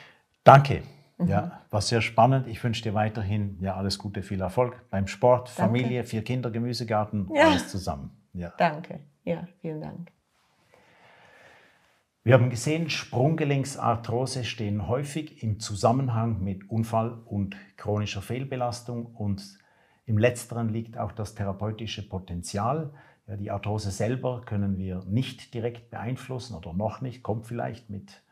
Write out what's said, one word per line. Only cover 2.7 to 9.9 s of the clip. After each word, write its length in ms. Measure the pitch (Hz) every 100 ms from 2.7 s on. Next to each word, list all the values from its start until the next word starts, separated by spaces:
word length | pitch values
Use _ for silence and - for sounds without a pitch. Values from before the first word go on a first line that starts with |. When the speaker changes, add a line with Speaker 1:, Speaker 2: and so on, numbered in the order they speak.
| 110
Speaker 1:
dir 100 | 113
weiterhin, 640 | 104 107 110 95 104 101 90
ja, 140 | 95 95
alles 220 | 98 -
Gute, 240 | 104 98
viel 180 | 92 95
Erfolg 480 | 90 123 123 - -
beim 180 | 98 98
Sport, 420 | - 123 123 - -
Speaker 2:
Danke. 40 | 180 120
Speaker 1:
Familie, 240 | 117 123
vier 200 | 113 110
Kinder, 260 | 107 127 120
Gemüsegarten, 800 | 113 120 120 113 107 104 104 95
Speaker 2:
Ja. 140 | 302 320
Speaker 1:
alles 200 | 98 -
zusammen. 420 | 98 87 71 71 - _
Ja. 180 | 90 85 -
Speaker 2:
Danke. 420 | 170 151 - - - _
Ja, 240 | - 165 175 -
vielen 200 | 165 156
Dank. 300 | 151